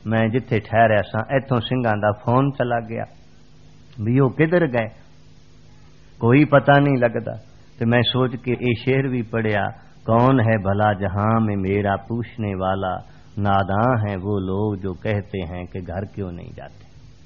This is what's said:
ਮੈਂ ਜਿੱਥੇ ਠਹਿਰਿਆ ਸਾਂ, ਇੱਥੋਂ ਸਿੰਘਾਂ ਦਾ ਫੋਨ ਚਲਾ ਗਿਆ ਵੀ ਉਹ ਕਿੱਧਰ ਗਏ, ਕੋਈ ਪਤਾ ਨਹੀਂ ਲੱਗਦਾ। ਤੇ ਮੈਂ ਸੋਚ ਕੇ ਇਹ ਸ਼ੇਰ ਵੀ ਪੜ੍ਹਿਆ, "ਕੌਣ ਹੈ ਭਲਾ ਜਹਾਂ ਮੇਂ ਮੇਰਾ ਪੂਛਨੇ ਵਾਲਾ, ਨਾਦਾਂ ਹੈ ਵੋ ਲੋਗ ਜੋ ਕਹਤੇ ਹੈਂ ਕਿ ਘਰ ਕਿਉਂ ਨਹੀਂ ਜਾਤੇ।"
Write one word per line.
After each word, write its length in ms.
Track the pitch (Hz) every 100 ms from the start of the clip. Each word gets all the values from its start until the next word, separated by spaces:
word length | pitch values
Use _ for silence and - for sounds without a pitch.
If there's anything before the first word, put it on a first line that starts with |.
| 110
ਮੈਂ 220 | 113 113
ਜਿੱਥੇ 300 | 127 - 110
ਠਹਿਰਿਆ 420 | - 113 113 104 -
ਸਾਂ, 240 | 110 110 135
ਇੱਥੋਂ 240 | 120 123
ਸਿੰਘਾਂ 380 | 104 127 120 104
ਦਾ 140 | 104 101 -
ਫੋਨ 260 | 123 139
ਚਲਾ 280 | 135 120 117
ਗਿਆ 240 | 110 113 110 - - - - - - - - -
ਵੀ 160 | 104 127
ਉਹ 100 | 131
ਕਿੱਧਰ 380 | - 160 175 160
ਗਏ, 200 | 120 107 - - - - - - - - - - - - -
ਕੋਈ 260 | 117 135 151
ਪਤਾ 340 | 139 - 143
ਨਹੀਂ 180 | 143 131
ਲੱਗਦਾ। 340 | 120 113 110 110 - - - -
ਤੇ 60 | 117
ਮੈਂ 160 | 120 110
ਸੋਚ 220 | 127 127 123
ਕੇ 160 | 127
ਇਹ 220 | 120 123 113
ਸ਼ੇਰ 240 | - 135 135
ਵੀ 140 | 123
ਪੜ੍ਹਿਆ, 460 | 113 117 110 104 98 - - - -
"ਕੌਣ 340 | 113 127 135
ਹੈ 180 | 113 110
ਭਲਾ 300 | 95 101 107
ਜਹਾਂ 480 | 98 98 98 107 113
ਮੇਂ 160 | 110 101
ਮੇਰਾ 380 | 95 101 101 98
ਪੂਛਨੇ 580 | - 117 113 - 104 92
ਵਾਲਾ, 440 | 92 98 95 90 - - - -
ਨਾਦਾਂ 580 | 101 98 98 98 120 123 104
ਹੈ 80 | 95
ਵੋ 220 | 98 104
ਲੋਗ 360 | 92 95 107 98
ਜੋ 180 | 95
ਕਹਤੇ 520 | 90 113 104 95 98 85
ਹੈਂ 200 | 90 87
ਕਿ 140 | 98
ਘਰ 260 | 90 87 101
ਕਿਉਂ 260 | - 92
ਨਹੀਂ 220 | 87 85
ਜਾਤੇ।" 320 | - 67 - - - - -